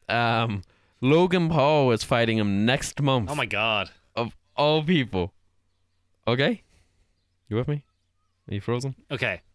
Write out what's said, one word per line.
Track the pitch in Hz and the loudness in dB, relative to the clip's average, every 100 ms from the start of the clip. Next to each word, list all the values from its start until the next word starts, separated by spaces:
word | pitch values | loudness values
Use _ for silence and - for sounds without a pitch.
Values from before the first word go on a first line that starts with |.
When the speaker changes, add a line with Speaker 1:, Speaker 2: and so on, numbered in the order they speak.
| - | -4
Speaker 1:
um, | 113 117 113 113 101 - _ _ _ | -2 0 0 -2 -4 -8 _ _ _
Logan | 127 156 180 180 165 | 2 4 4 2 2
Paul | 165 139 151 131 | 2 4 4 4
is | 110 | 2
fighting | - 123 113 110 | 0 0 2 2
him | 104 98 110 | 0 0 0
next | 131 - - | 0 -2 -2
month. | 139 131 104 | 0 0 -2
Speaker 2:
Oh | 147 | -4
my | 117 | -4
God. | 101 113 107 92 - _ - | -2 -2 -2 -4 -10 _ -6
Speaker 1:
Of | 117 - _ - | -6 -8 _ -2
all | 147 156 | 2 2
people. | 151 175 123 95 85 - _ _ _ _ _ _ _ _ - | 2 0 0 -2 -4 -8 _ _ _ _ _ _ _ _ -2
Okay? | 123 147 226 - _ _ _ _ _ _ _ _ | 0 0 -2 -8 _ _ _ _ _ _ _ _
You | 107 | -4
with | 127 | -2
me? | 147 - _ _ _ _ _ - | -6 -8 _ _ _ _ _ -10
Are | |
you | 101 | -8
frozen? | 107 120 135 123 _ | -4 -4 -4 -8 _
Speaker 2:
Okay. | 139 120 90 - | -6 -4 -6 -12